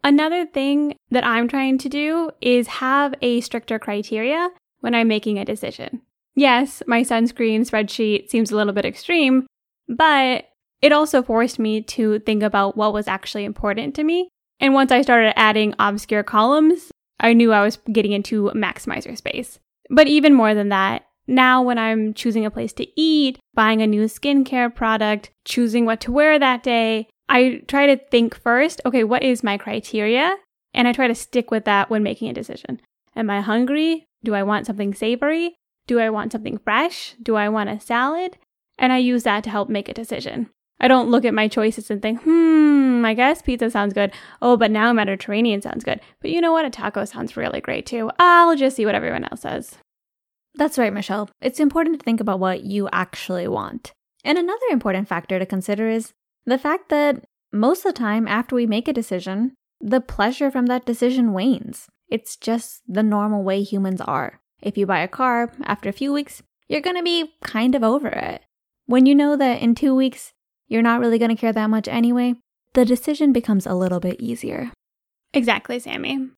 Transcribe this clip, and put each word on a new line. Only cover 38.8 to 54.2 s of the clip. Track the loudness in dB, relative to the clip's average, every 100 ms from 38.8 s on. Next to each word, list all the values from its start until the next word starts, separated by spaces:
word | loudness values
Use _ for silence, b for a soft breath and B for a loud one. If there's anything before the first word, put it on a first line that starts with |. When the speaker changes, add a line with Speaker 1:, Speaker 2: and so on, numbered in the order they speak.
| 2
Speaker 1:
I | 2
use | 2 0
that | 0 -2
to | -4
help | -6 -4
make | -4 -6
a |
decision. | -12 -10 -10 -8 -10 -10 _ _ _
I | 4
don't | 4 4
look | 2
at | 2
my | 0 0
choices | 0 -2 -2 -8
and | -6
think, | -4 -2
"Hmm, | 2 4 6 6 6 6 4 2
I | 2
guess | 2 2 0
pizza | -2 -2 -2
sounds | 0 -2
good. | 0 -2 B B B
Oh, | 2 4
but | 4
now | 2 2
Mediterranean | 2 0 -4 -4 0 0 0
sounds | -6 -8
good. | -6 -6 b b
But | -4
you | 0
know | 2
what? | 0
A | -2
taco | -6 -8 -6
sounds | -8 -8 -10 -6
really | -6 -6
great | -6 -8 -6
too. | -8 -8 2
I'll | 6 8 6 4
just | 0 0
see |
what | -2
everyone | 0 -2 -6
else | -8 -10
says." | -10 -10 -10 -20 _ _ _ _ _ _ _
Speaker 2:
That's | -2 -2 0
right, | -2
Michelle. | -2 -6 -6 -6 _
It's | -6 0
important | 2 2 0 -2
to |
think | -2 -2
about | 0 -2
what | -2 -4
you | -4 -4 -2
actually | -4 -4 -10 -8 -6 -4
want. | -6 -8 -12 -16 _ _ _